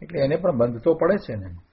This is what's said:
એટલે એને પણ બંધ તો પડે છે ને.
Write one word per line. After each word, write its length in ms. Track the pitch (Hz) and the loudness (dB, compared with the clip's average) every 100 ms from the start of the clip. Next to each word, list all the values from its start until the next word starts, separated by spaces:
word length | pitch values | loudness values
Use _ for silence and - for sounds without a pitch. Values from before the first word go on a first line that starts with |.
એટલે 180 | - 165 | -8 -2
એને 160 | 135 170 | 0 2
પણ 220 | 180 127 | 0 2
બંધ 240 | 120 117 | 0 2
તો 120 | 165 | 0
પડે 220 | 160 165 202 | 2 2 2
છે 180 | - 107 | -2 -10
ને. 140 | 92 85 - | -10 -14 -18